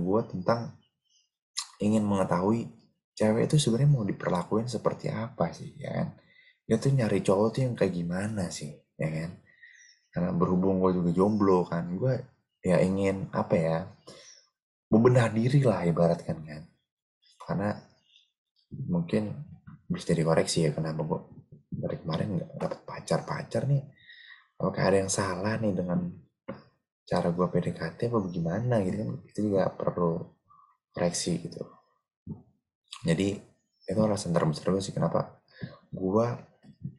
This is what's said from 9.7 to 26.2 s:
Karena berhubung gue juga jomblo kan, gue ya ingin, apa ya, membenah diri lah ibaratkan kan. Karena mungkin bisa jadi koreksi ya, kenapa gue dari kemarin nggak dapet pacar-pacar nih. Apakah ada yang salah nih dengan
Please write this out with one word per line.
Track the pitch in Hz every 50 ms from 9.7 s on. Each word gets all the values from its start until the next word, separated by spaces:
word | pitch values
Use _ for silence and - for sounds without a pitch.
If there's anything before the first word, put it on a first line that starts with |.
| - - - _ _ _ _ _ -
Karena | 85 87 90
berhubung | 92 85 85 80 90 90 92 98 95 92
gue | 92 92 90
juga | 90 87 87
jomblo | 82 92 95 107 110 104 101 95 92 90 87
kan, | - 85 85 85 87
gue | 87 95 123 131 127 - - - _ _ _ _ _ _ -
ya | 92 87 -
ingin, | 92 92 98 98 98 98 98 95 92 - -
apa | - 107 - - 87
ya, | 80 80 80 82 92 98 - - _ - - - - - - _ _ _ _ _ _ _ _ _ _
membenah | - - 110 117 127 123 127 117
diri | 110 107 110 117 131 143 143 131
lah | 120 98 87 87
ibaratkan | 87 80 87 85 82 85 - - - 85 - -
kan. | - 76 76 - - _ _ _ _ _ _ _ _ _ _ _ _ _ - -
Karena | - 87 87 101 104 104 - - - _ _ _ _ _ _ _ _ _ _ _ _ _ _ _ _ - - 135
mungkin | 90 87 85 85 - 107 107 107 101 101 - - - - - _ - - - _ -
bisa | 87 85 - - 85
jadi | 82 78
koreksi | 82 80 82 82 - - 87 82
ya, | 78
kenapa | 73 - 78 80 78 78 80
gue | 78 - - - - - - - _ - - _ _ -
dari | - - 85 - -
kemarin | - 82 78 - 104 107 95 82
nggak | - - - - 87
dapet | - - - -
pacar-pacar | - - - - - 82 73 - - 76 73 - - - 113 -
nih. | 135 143 135 - - - _ _ - - - - - - - _ _ _
Apakah | - - 92 98 - 95
ada | 95 98 98 95
yang | 95
salah | - - 98 92 90 90 95 107 110 110
nih | 113 104 92
dengan | 90 90 90 87 90 90 87 - -